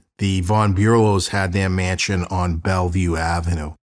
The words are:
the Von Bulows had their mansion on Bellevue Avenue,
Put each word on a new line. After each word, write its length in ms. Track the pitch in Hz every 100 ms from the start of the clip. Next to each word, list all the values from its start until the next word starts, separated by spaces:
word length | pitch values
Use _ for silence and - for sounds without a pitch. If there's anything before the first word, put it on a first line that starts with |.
| _ -
the 240 | 98 92
Von 320 | 87 107 104
Bulows 540 | 95 107 117 107 98 -
had 260 | 101 95
their 160 | 95 95
mansion 560 | 92 92 92 - 95 87
on 320 | 95 90 82
Bellevue 580 | 95 92 90 92 87 82
Avenue, 600 | 82 85 85 82 76 -